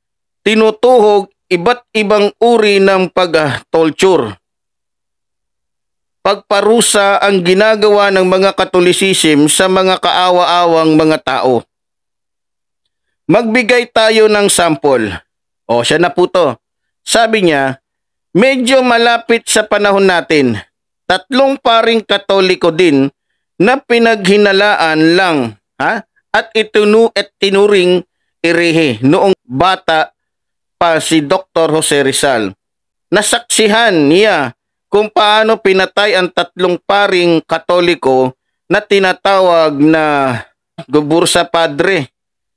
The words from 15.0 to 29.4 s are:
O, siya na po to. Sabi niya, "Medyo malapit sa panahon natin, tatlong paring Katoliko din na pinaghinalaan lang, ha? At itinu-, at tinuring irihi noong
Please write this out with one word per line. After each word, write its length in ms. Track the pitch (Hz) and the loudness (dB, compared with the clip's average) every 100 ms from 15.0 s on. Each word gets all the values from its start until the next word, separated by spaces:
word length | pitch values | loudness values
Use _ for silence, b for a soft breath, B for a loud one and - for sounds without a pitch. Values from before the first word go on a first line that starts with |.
| 107 85 _ _ _ _ - | -2 -10 _ _ _ _ -4
O, 160 | 120 117 | -2 0
siya 160 | 156 | 0
na 80 | 175 | -2
po 160 | - 180 | -2 -2
to. 320 | 185 147 110 _ _ _ _ - | 0 -2 -4 _ _ _ _ -4
Sabi 400 | 220 226 220 175 | -2 0 0 0
niya, 320 | 143 135 123 _ _ _ _ _ 170 | 0 -2 -6 _ _ _ _ _ 0
"Medyo 480 | 262 269 233 269 | 0 0 0 0
malapit 640 | 254 233 233 233 233 226 - | 2 0 0 -2 -2 -4 -2
sa 160 | 220 | -2
panahon 400 | 214 202 208 196 | -2 -2 0 2
natin, 560 | 196 170 160 151 127 104 - _ _ _ - | 0 0 0 0 0 -4 -10 _ _ _ -6
tatlong 480 | 185 - 262 269 277 | -6 -2 0 0 0
paring 480 | 247 226 220 226 | 0 0 2 -2
Katoliko 720 | - 202 - 196 185 180 175 160 | -2 -4 -2 0 0 0 -2 0
din 320 | 175 139 139 _ _ _ _ - | 2 2 0 _ _ _ _ -2
na 220 | 196 277 | 0 0
pinaghinalaan 1400 | - 233 226 220 190 208 202 190 208 - 160 156 160 180 | 0 0 0 0 0 2 2 2 0 0 0 0 2 2
lang, 400 | 185 151 117 107 _ - | 0 -2 -4 -10 _ -6
ha? 240 | 147 226 - _ _ 220 | -4 -4 -10 _ _ -6
At 160 | - | -4
itinu-, 580 | 220 214 214 208 220 226 196 | -4 -2 0 2 2 2 -2
at 160 | 202 - | -8 -4
tinuring 640 | 202 196 202 196 180 180 - _ _ _ | -2 2 2 2 2 0 -4 _ _ _
irihi 580 | 165 165 170 160 151 110 | -2 0 0 0 0 0
noong 320 | 131 180 196 185 | 0 2 0 -2